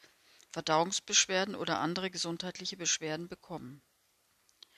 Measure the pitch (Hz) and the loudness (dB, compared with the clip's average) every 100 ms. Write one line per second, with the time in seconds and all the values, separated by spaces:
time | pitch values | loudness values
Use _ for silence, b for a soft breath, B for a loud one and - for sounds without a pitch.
0 | B B B B B - 165 156 170 - | B B B B B -4 4 4 4 0
1 | - 202 - 185 196 143 160 220 156 175 | 2 4 4 4 2 -2 -2 0 0 0
2 | 185 180 170 170 185 - 180 190 165 - | -2 -2 -4 -4 -6 -8 -8 -4 -2 -2
3 | 160 156 175 175 - 165 123 139 _ _ | -2 -4 -6 -12 -10 -10 -10 -14 _ _
4 | _ _ _ _ _ _ B | _ _ _ _ _ _ B